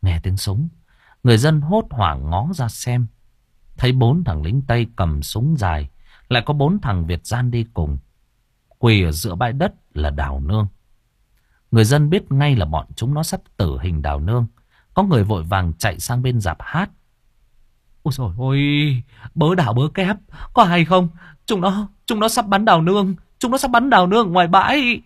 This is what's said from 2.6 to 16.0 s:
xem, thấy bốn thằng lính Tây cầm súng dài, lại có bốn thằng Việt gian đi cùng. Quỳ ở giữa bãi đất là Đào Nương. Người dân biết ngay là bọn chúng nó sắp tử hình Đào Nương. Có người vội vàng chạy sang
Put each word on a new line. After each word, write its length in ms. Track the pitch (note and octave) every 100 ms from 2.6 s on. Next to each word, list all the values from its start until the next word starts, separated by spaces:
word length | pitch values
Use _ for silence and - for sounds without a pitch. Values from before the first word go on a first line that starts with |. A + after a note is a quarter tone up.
| B2
xem, 400 | - - B2 A#2 _ _ _ _ _ _ -
thấy 140 | B2
bốn 320 | C3 A#2 D#3
thằng 180 | D#3+ D#2
lính 200 | D2+ B2 C3+
Tây 200 | A#2 A2+ -
cầm 260 | F2 D2
súng 360 | C#2+ - C3 D#3+
dài, 320 | G2 D#2 D2 _ - - _
lại 140 | B2 -
có 80 |
bốn 280 | D3 C#3 G3+
thằng 240 | D3 F#2+ E2
Việt 200 | E2+ -
gian 260 | A#2 B2
đi 140 | A#2+ A2+
cùng. 240 | - D#2 C#2 - _ _ _ _ _ _ _
Quỳ 260 | B2 G#2+
ở 80 | F2
giữa 240 | D#2 G#2 F2
bãi 180 | B2
đất 200 | B2+ F3+ - _
là 160 | - D2+
Đào 300 | D2 C#2 C#2
Nương. 280 | C#2+ G#2+ G2+ - _ _ _ _ _ _ _ _ _
Người 140 | A#2 A2
dân 240 | C#3+ D3
biết 220 | F3 -
ngay 240 | C#3 C#3+ C3
là 100 | E2
bọn 200 | D#2 - -
chúng 180 | A2+
nó 100 | D3
sắp 180 | D#3 F#3+ - _
tử 200 | F2+ C2
hình 200 | D#2 D#2+
Đào 180 | C#2+ C#2+
Nương. 280 | D2+ A#2+ A#2 _ _ _ _
Có 100 | -
người 200 | G3 D3+
vội 200 | G2+ G#2
vàng 300 | D#2+ F#2+ F2+
chạy 260 | D#2+ A2+
sang 220 | F2+